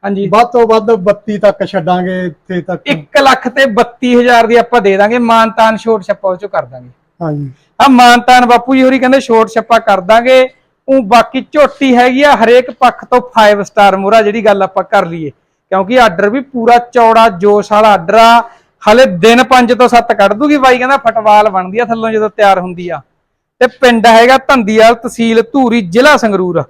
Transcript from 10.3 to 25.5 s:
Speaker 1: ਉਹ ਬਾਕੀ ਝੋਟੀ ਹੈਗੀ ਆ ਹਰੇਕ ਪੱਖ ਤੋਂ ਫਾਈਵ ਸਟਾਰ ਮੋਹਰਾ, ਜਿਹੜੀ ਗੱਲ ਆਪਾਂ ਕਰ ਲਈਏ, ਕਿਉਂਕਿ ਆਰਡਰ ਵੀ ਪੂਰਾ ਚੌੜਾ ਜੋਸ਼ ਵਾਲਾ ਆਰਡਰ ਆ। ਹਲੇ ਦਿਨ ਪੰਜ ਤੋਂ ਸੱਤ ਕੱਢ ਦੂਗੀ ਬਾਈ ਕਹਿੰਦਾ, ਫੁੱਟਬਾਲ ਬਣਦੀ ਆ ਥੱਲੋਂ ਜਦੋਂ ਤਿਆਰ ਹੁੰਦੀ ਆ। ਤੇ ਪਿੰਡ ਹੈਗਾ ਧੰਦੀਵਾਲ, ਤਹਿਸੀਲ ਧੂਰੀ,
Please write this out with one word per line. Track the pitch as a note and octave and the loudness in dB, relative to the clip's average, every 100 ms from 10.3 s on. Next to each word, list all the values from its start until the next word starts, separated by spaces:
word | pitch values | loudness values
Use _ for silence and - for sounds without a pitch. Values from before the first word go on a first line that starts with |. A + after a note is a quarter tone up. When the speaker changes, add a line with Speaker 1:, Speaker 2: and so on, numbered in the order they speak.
| C4 C4 _ _ _ - | 2 0 _ _ _ -2
Speaker 1:
ਉਹ | C4+ | -2
ਬਾਕੀ | G3+ A#3 A3 C4 G3+ | 2 0 0 -6 -6
ਝੋਟੀ | D4+ C#4 - C4+ A#3+ | 0 0 0 0 2
ਹੈਗੀ | B3 B3+ | 2 2
ਆ | D4 A#3 | 0 2
ਹਰੇਕ | A3 B3 B3 | 2 2 0
ਪੱਖ | A#3 B3 A#3 | -2 -2 -2
ਤੋਂ | - B3+ | -4 -4
ਫਾਈਵ | B3 - G#3 G#3 | -2 0 2 0
ਸਟਾਰ | F#3+ - G3+ F#3+ | -4 0 0 0
ਮੋਹਰਾ, | G3 A3+ | 0 0
ਜਿਹੜੀ | G#3 G#3+ | 0 -2
ਗੱਲ | G#3+ G3+ | -2 -2
ਆਪਾਂ | F#3+ G3 | -2 -6
ਕਰ | F#3 G3+ F3 | -2 -2 -4
ਲਈਏ, | E3 D3+ | -8 -12
ਕਿਉਂਕਿ | - _ _ _ F#3+ F#3 B3+ | -16 _ _ _ -6 -2 0
ਆਰਡਰ | A3+ E3+ G3+ | 0 0 -4
ਵੀ | B3 | -4
ਪੂਰਾ | C4 B3 A3+ A#3+ | -8 -6 0 0
ਚੌੜਾ | A#3+ B3 A3+ A3+ A3+ | 0 0 2 2 2
ਜੋਸ਼ | F3+ G3+ G#3 G3 | 0 0 0 0
ਵਾਲਾ | G#3+ A3 | 0 2
ਆਰਡਰ | G3 E3 | 0 0
ਆ। | G#3+ A3+ A#3 A3 _ _ _ | 2 4 2 0 _ _ _
ਹਲੇ | - A3+ C4 | 0 2 2
ਦਿਨ | F3 G#3 A#3 | 2 2 2
ਪੰਜ | B3+ B3+ A#3+ | 2 2 2
ਤੋਂ | A#3+ B3 | 0 2
ਸੱਤ | A#3+ A#3 | 2 0
ਕੱਢ | A3 G3 | -2 0
ਦੂਗੀ | G#3 C#4+ D4 | 0 -2 0
ਬਾਈ | C4 B3+ | 2 0
ਕਹਿੰਦਾ, | B3+ C4+ | 0 -2
ਫੁੱਟਬਾਲ | A#3 A3+ G#3+ G#3 G#3 | -2 -2 2 2 2
ਬਣਦੀ | F#3+ F#3 G#3 | -2 -6 -6
ਆ | |
ਥੱਲੋਂ | A3+ A3+ A3+ | -6 -4 -4
ਜਦੋਂ | A3 G#3+ | -4 -6
ਤਿਆਰ | G#3+ G#3 F#3 | 0 0 0
ਹੁੰਦੀ | F#3 F3 F3 | -4 -12 -12
ਆ। | D#3 _ _ _ _ _ _ | -14 _ _ _ _ _ _
ਤੇ | B3 | -4
ਪਿੰਡ | - B3+ A#3 A3 | 0 0 2 4
ਹੈਗਾ | A3+ A#3 C4 | 4 4 2
ਧੰਦੀਵਾਲ, | C4 C4+ G3+ A3 A3 | 0 -2 0 2 2
ਤਹਿਸੀਲ | A#3+ A#3+ - A3+ A3+ | 2 -6 -6 -2 -2
ਧੂਰੀ, | A3+ | -2